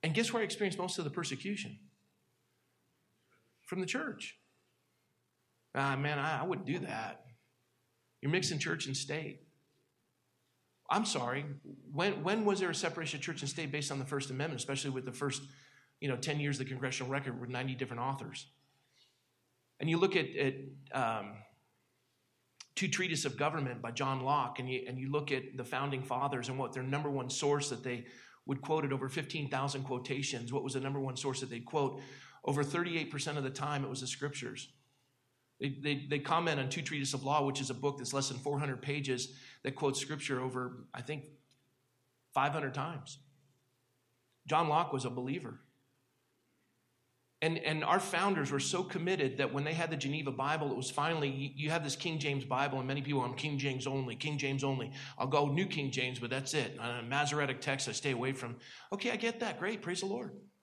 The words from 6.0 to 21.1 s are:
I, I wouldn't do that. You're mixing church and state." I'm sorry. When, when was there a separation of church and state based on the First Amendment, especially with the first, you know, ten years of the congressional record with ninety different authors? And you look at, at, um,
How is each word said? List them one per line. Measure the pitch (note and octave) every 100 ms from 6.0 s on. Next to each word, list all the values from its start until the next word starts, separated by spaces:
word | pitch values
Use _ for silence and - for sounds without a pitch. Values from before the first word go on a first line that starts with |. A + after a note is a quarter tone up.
| D3 D3
I, | D3 C#3+
I |
wouldn't | B2+ F3+ E3
do | F3+
that. | - A2 A2 - - - _ _ _ _ _ _ _ _
You're | C#3+
mixing | F3 F#3+ D#3
church | E3 E3 -
and | C3+
state." | - D3 D3+ - - _ _ _ _ _ _ _ _ _ _ _ _ _ -
I'm | G3 A3
sorry. | C#3 A#2+ C3 D3 C#3 - - -
When, | D3 F#3+ D3+
when | D#3+ A3
was | G#3 F#3+
there | F#3
a | E3
separation | E3+ E3+ D#3 C#3+
of |
church | - -
and | C#3
state | - D3+
based | D3 C#3+
on | C#3
the | B2+
First | C#3+ C3+
Amendment, | C3 D#3 C3
especially | - C#3 C#3+
with | C3 B2+
the |
first, | A#2 C#3+ - - - - - _ _
you | C#3+
know, | B2
ten | D#3+ D3
years | C#3+ C3
of | C3
the |
congressional | C3 C3 B2 B2+
record | C3+ C3+ B2
with | B2
ninety | B2 C3
different | B2+ C3 A#2+
authors? | C3 C#3 G2+ - - _ _ _ _ _ _ _ _ _ _ _ _ _
And | D#3+
you | E3
look | F#3+ F#3
at, | D#3 -
at, | C3+ C3+ - - -
um, | C3+ A#2